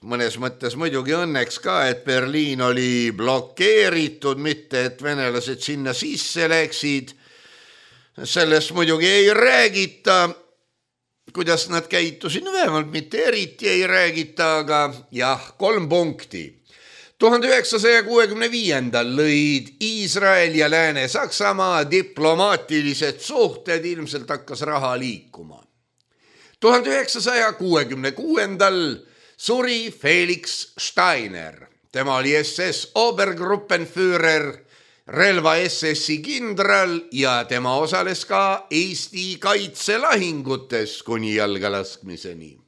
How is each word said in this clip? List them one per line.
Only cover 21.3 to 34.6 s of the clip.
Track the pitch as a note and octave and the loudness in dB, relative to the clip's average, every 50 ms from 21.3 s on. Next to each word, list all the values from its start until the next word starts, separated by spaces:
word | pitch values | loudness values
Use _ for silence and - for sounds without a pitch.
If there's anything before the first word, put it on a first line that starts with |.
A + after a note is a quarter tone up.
| - - G#3 G3+ G3 F#3+ F#3+ F#3 F3+ D#3+ D3 C#3+ | -4 -2 0 0 0 0 0 0 2 0 0 2
diplomaatilised | E3 F#3 F#3 - - C#3+ D3+ D#3 E3 E3 F#3+ G#3 G3 E3+ E3 - D#3 D3+ D3 C#3+ C#3+ - D#3 C#3+ C3+ - - | 2 0 0 0 -4 0 2 2 4 4 4 2 2 0 -2 -2 -2 -2 0 -2 -2 -2 -2 -4 -4 -6 -10
suhted, | - D4 C4+ A3+ F3 C3 - - - E3+ E3 D#3+ | -6 0 2 0 0 0 -8 -6 -4 -4 -2 -2
ilmselt | F3 F3 E3 D#3 C3 C3 D3 A#2+ A#2 | -4 -6 -8 -8 -8 -10 -10 -6 -6
hakkas | D3 C3+ - - C3+ A#2 D3 | -8 -8 -8 -12 -10 -8 -6
raha | D3 D3+ C#3+ C3+ B2+ B2 B2+ | -4 -2 -2 -2 -2 -4 -4
liikuma. | C3 B2+ A2 F2+ - _ _ - E2+ D#2 D2 A#1+ _ _ _ _ _ _ _ _ _ _ _ _ _ _ _ _ - _ _ _ | -4 -6 -8 -10 -14 _ _ -20 -20 -20 -20 -20 _ _ _ _ _ _ _ _ _ _ _ _ _ _ _ _ -20 _ _ _
Tuhande | - A3 B3 B3 A#3 C4+ | 4 6 6 6 4 2
üheksasaja | C4+ C#4 B3+ - - A#3 F3+ A#3+ B3 A#3+ A3+ A3 - - | 0 0 0 -2 -4 -4 -2 -2 0 2 0 0 0 -2
kuuekümne | F3+ F#3 E3+ D#3 C#3+ A#2 C3+ C3 C3 C3+ C#3 | 0 2 2 2 2 0 -4 -4 -4 -4 -4
kuuendal | - B3+ D#4+ D#4 A#3+ G#3 G3 G3 F3 G3 G3 F#3+ F3+ E3+ D3 A#2+ - - _ _ _ _ _ _ | -4 -2 0 0 0 0 -2 0 2 2 4 4 2 -2 -2 -4 -8 -12 _ _ _ _ _ _
suri | _ - - A#3 B3+ B3+ B3 A#3+ A3+ A3+ A3+ | _ -2 -2 0 0 2 0 0 -2 -4 -8
Felix | - - - C#3+ E3 F3+ F3+ F3 F3+ - - - - - - - _ | -12 -4 0 2 4 4 2 0 -2 -4 -4 -10 -8 -8 -10 -12 _
Steiner. | - - - - - F3+ F3+ E3 C3 A2+ G2+ F#2 F2 D#2+ D#2+ D2+ - - _ _ _ _ _ - | -10 -10 -4 0 2 2 4 2 0 -2 -8 -10 -10 -12 -14 -16 -18 -20 _ _ _ _ _ -4
Tema | B2+ C3+ C#3 C3+ C3 | -4 -2 0 0 0
oli | C3 C#3 D3 D3+ D3+ | 2 2 2 2 0
S | D3+ - - | -2 -4 -4
S | F3+ F#3 C#3+ - - - _ | -4 -4 -4 -6 -8 -4 _
Obergruppenführer, | G#3+ A3+ A#3 G#3+ F3+ G3 G3 F3+ E3 F3+ F#3 G3+ G3+ G3+ - A3 F3 E3 D#3 - F3 F#3+ F#3 F3+ E3+ E3 D#3+ D#3 D#3 D3 C#3+ B2+ - | 0 2 2 2 0 0 -2 -2 -4 -2 -2 -2 -4 -2 -2 -2 -2 -2 -4 -4 0 0 2 2 2 2 2 2 2 0 -4 -8 -12